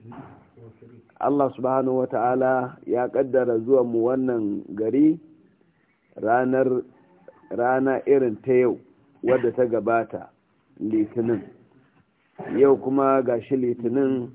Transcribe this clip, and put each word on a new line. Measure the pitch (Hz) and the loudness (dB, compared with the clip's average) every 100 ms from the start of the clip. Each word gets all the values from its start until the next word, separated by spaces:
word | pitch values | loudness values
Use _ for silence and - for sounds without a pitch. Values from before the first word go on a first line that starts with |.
| 113 - - - _ - 113 - - - _ _ | -20 -20 -20 -20 _ -20 -20 -20 -20 -20 _ _
Allah | 127 143 135 | -2 0 0
subhanahu | 127 127 131 131 127 127 | -2 -2 0 0 -2 -2
wata'ala | 120 120 131 127 131 127 - - | -2 0 0 0 0 -4 -10 -4
ya | 113 123 | -2 -2
ƙaddara | 123 139 127 123 113 | -2 0 0 2 0
zuwan | 113 135 120 | 2 2 4
mu | 117 117 | 0 0
wannan | 131 127 120 104 101 - | 0 0 -2 -2 -4 -8
gari | 92 110 127 156 160 - - _ _ _ _ _ _ _ - | -6 -2 4 4 2 -6 -20 _ _ _ _ _ _ _ -8
ranar, | 101 120 127 131 131 127 - - _ _ - - - | 0 0 2 0 0 0 -6 -16 _ _ -20 -20 -12
rana | 98 120 131 135 131 - | -4 0 0 0 -2 2
irin | 139 127 107 | 2 2 -2
ta | 135 | 0
yau | 123 123 - - _ _ _ | 2 2 0 -8 _ _ _
wadda | 113 127 120 | 0 0 0
ta | 120 | 0
gabata | 123 113 104 113 107 - - _ _ _ _ - | 0 0 0 0 -2 -8 -14 _ _ _ _ -10
Litinin. | 110 110 107 120 117 113 - - _ _ _ _ _ _ _ - - - | -4 -2 -2 -2 -2 -2 -6 -20 _ _ _ _ _ _ _ -16 -6 2
Yau | 139 123 | 4 4
kuma | 131 139 135 135 | 0 0 2 2
ga | 127 123 | 0 -4
shi | - 139 | -2 -2
Litinin, | 123 120 117 127 135 131 123 | -2 -4 -4 -2 0 -2 -6